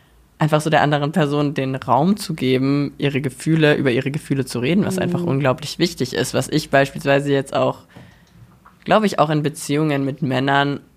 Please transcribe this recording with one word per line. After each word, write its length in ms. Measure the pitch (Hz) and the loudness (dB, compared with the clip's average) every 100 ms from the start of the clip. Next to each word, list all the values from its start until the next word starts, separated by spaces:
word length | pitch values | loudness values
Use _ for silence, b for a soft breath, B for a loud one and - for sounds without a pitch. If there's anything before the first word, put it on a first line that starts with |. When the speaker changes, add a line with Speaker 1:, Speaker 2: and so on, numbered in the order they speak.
| B B _ _ | B B _ _
Speaker 1:
einfach 220 | 151 151 | 2 2
so 100 | 156 | 2
der 120 | 156 | 2
anderen 320 | 135 147 143 | 4 2 0
Person 400 | 180 147 147 147 | 0 0 0 0
den 220 | 143 135 135 | -2 -4 -4
Raum 420 | - 123 170 208 | 0 2 2 0
zu 160 | - | -4
geben, 600 | 160 127 127 135 143 143 - | -2 0 2 2 0 -2 -2
ihre 240 | 143 135 | -2 -2
Gefühle, 540 | 147 - - 160 151 147 | -4 -4 0 4 4 4
über 160 | 135 | 2
ihre 200 | 120 135 | 0 -2
Gefühle 320 | 147 - 135 127 | -6 -4 -4 -2
zu 140 | 120 | -2
reden, 240 | 123 185 | 0 0
was 140 | 170 185 | 0 -2
Speaker 2:
Mhm. 60 | |
Speaker 1:
einfach 200 | 185 175 | -2 -2
unglaublich 560 | 170 139 139 127 - - | -2 0 0 -2 -6 -2
wichtig 340 | 170 - 123 | -4 -2 -4
ist, 200 | - 127 | -2 -2
was 160 | 120 139 | -2 -2
ich 200 | 151 - | -4 2
beispielsweise 600 | 139 139 - 143 139 143 | 2 2 -2 0 0 2
jetzt 240 | 139 135 131 | -2 -2 -2
auch, 220 | 127 - - B B B B B B _ - _ | -2 -4 -16 B B B B B B _ -20 _
glaube 220 | - 196 208 | 0 2 2
ich, 120 | - | 2
auch 100 | 151 | 2
in 120 | 151 | 2
Beziehungen 600 | 147 151 - 147 156 139 | -2 -6 -4 0 0 0
mit 180 | 139 139 | -2 -4
Männern 600 | 131 127 139 139 143 143 - | -2 -2 2 2 2 -2 -10